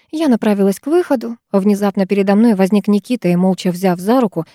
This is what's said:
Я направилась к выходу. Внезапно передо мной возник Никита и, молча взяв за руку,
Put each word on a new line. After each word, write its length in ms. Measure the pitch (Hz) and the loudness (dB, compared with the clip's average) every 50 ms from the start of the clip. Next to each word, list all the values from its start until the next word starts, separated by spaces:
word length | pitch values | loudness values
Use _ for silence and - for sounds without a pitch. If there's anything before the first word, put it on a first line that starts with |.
| _ _ | _ _
Я 180 | - 311 330 285 | -6 -4 0 0
направилась 520 | 233 208 - 214 202 202 190 196 190 - | 0 0 0 0 0 2 0 0 -2 -2
к 60 | - | -4
выходу. 500 | 285 330 359 349 - 285 226 233 233 233 - _ _ | -2 0 0 0 0 -2 -4 -4 -8 -12 -14 _ _
Внезапно 540 | - 196 190 208 202 196 208 202 190 202 190 | -2 0 2 2 0 0 0 -2 0 -2 -2
передо 280 | 185 202 202 196 196 196 | 0 0 0 2 2 2
мной 200 | 208 233 240 208 | 4 4 4 4
возник 340 | 185 196 185 208 202 - 208 | 2 2 2 2 0 0 0
Никита 400 | 208 202 - - 254 226 - 180 | 0 0 -2 -4 -6 -4 -2 0
и, 80 | 175 | 0
молча 340 | 175 185 190 180 - - 180 | 2 0 0 -2 -2 -4 -4
взяв 280 | 175 175 190 185 175 180 | -4 -2 -2 -2 -2 -2
за 220 | 180 208 247 269 | -2 0 0 0
руку, 260 | 240 180 - 170 156 _ | 0 -2 -2 -6 -10 _